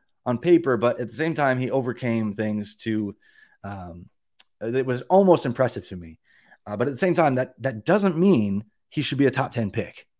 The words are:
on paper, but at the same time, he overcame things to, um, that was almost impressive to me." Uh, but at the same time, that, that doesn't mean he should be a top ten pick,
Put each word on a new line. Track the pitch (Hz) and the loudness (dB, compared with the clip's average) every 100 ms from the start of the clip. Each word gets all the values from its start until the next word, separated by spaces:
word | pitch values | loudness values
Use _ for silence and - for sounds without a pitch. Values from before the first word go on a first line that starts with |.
| _ _ - | _ _ -4
on | 120 | -2
paper, | 175 170 139 120 | 4 4 4 2
but | 120 117 | 2 0
at | 117 | -6
the | |
same | 110 160 | -4 -4
time, | 151 143 127 | 0 0 0
he | 127 | 0
overcame | 135 123 120 123 113 110 | -2 -2 -4 -2 -2 -2
things | 98 107 107 104 - | -4 -4 -4 -8 -10
to, | 113 107 104 - _ _ _ _ | -4 -4 -4 -10 _ _ _ _
um, | 98 98 87 85 90 _ _ _ - _ | -14 -14 -14 -16 -20 _ _ _ -20 _
that | 113 127 | -4 -2
was | 131 123 | -2 -4
almost | - 190 190 160 139 | 2 4 6 4 4
impressive | 120 127 - - | 0 0 -2 -12
to | 90 | -14
me." | 82 80 _ _ _ _ | -14 -18 _ _ _ _
Uh, | - 104 | -10 -4
but | 127 | -2
at | |
the | 131 | 0
same | 190 | 0
time, | 175 165 | 4 2
that, | 127 131 _ | 2 -4 _
that | 120 113 | -6 -6
doesn't | - 196 196 160 | 0 2 2 2
mean | 190 151 104 98 - _ _ | 4 4 2 -2 -6 _ _
he | - | -6
should | 139 131 | -4 2
be | 139 | 2
a | |
top | 131 131 | 2 -2
ten | - 107 | -2 -4
pick, | - 95 - _ _ | -4 -8 -12 _ _